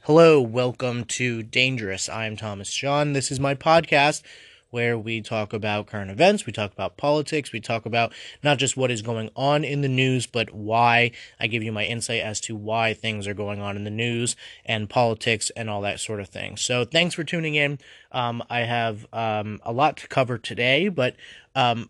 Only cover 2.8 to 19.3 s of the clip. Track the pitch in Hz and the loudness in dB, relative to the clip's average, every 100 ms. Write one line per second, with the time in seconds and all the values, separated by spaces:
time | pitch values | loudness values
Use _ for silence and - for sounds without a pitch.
2.8 | 135 143 147 139 127 135 139 135 165 160 | 0 0 2 0 -2 -2 -2 0 4 4
3.8 | 156 147 147 151 - - - - _ 120 | 6 4 4 0 -12 -20 -20 -20 _ -2
4.8 | 117 117 107 113 104 113 104 110 107 104 | 0 0 -2 -6 -4 -4 -2 -4 -2 -2
5.8 | 101 107 98 98 180 208 - 110 104 - | -4 -8 -8 4 4 4 -4 -6 -6 -4
6.8 | 95 - 147 151 147 156 139 113 104 113 | -8 -2 0 0 0 -4 -4 -10 -4 -6
7.8 | 110 117 113 - - - 143 135 131 131 | 0 0 0 -2 -18 -2 2 2 2 0
8.8 | 127 117 110 113 110 - 135 147 143 143 | 0 0 -4 -6 -6 -2 2 2 0 -2
9.8 | 139 131 131 127 - 120 110 107 104 113 | 0 2 4 2 0 -2 -2 -4 0 4
10.8 | 120 117 120 - - _ 117 117 110 107 | 6 6 4 0 -20 _ -4 -2 -4 -4
11.8 | 104 117 107 113 95 107 - 110 104 110 | -4 -4 -4 -4 -4 -6 -8 -8 -4 0
12.8 | 113 107 113 107 101 101 101 101 101 101 | 0 -2 -4 -4 -6 -6 -6 -6 -6 -6
13.8 | 104 107 120 117 120 - - - - 113 | -6 -4 -2 -2 -4 -6 -14 -16 -4 -4
14.8 | 104 131 120 110 123 110 - - 110 104 | 0 2 2 0 0 0 -2 -6 -6 -4
15.8 | 101 - - 107 98 95 95 98 - 123 | -4 -6 -6 -8 -8 -10 -10 -6 -2 0
16.8 | 117 165 175 - 151 175 160 151 143 143 | 2 2 0 -2 -4 -4 -2 0 0 -2
17.8 | - - _ 131 120 117 - 120 117 120 | -12 -20 _ -4 -4 -4 -4 -4 -2 0
18.8 | 113 107 113 113 113 | -2 -4 -10 -6 -2